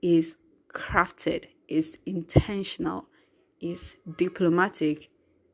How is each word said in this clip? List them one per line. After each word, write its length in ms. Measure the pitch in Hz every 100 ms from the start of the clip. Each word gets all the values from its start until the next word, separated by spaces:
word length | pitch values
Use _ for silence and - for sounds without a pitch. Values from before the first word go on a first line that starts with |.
is 340 | 180 170 160 - _ _ _
crafted, 720 | - - 208 175 - - 160 - _ _
is 300 | 156 160 - -
intentional, 1040 | 190 165 - - 202 190 - 165 185 - _ _ _ _ _
is 360 | 170 175 - - - 160
diplomatic, 920 | 180 185 175 170 190 - 156 151 - _ _ _ _